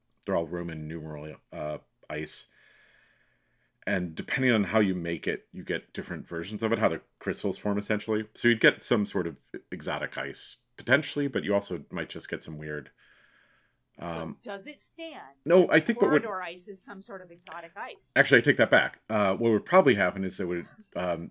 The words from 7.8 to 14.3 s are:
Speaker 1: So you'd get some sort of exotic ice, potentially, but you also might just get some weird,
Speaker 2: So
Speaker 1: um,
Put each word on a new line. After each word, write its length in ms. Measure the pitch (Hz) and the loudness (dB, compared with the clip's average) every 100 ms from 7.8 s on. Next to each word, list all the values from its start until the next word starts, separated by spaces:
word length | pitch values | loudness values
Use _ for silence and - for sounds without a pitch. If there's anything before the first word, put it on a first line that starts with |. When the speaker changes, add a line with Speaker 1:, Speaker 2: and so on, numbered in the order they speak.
| 104 107 - 110 110 | 0 -2 0 -2 -4
Speaker 1:
So 140 | - 120 | 0 2
you'd 120 | 113 | 6
get 220 | 156 - | 6 4
some 240 | - 117 101 | 2 2 2
sort 220 | 98 85 | 0 -2
of 100 | 73 _ - - | -6 _ -14 -12
exotic 480 | 90 151 - 147 - | -10 -6 -6 -6 -6
ice, 380 | - - - - _ - | -8 -8 -10 -12 _ -12
potentially, 520 | - 135 151 147 143 | 2 2 2 -2 -2
but 160 | 110 | 0
you 100 | 80 | 2
also 300 | 101 - 85 71 | 0 0 -6 -6
might 160 | 87 82 | -8 -6
just 200 | 80 - | -8 -8
get 140 | 80 | -8
some 160 | - 78 | -8 -10
weird, 320 | 76 76 69 _ _ _ _ _ _ _ _ _ _ - | -8 -8 -10 _ _ _ _ _ _ _ _ _ _ -12
Speaker 2:
So 60 | 85 | -8
Speaker 1:
um, 300 | 82 82 | -6 -8